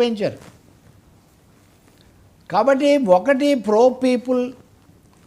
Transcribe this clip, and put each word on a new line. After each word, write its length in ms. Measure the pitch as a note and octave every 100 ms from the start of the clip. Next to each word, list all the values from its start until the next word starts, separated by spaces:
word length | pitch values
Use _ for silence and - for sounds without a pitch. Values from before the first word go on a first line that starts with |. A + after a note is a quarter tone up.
పెంచారు. 360 | A#3+ A3 F3 - - - _ _ _ _ _ _ _ _ _ _ _ _ _ _ _ _ _ _ -
కాబట్టి 380 | F3+ A#3+ C4+ C#4+ C#4+ A#3 F3+
ఒకటి 380 | A3 C4+ C#4+
ప్రో 340 | C#4+ G3+ G#3+ B3+
పీపుల్, 540 | B3+ B3+ B3 B3+ B3+ B3 - _ _ _ _ _ _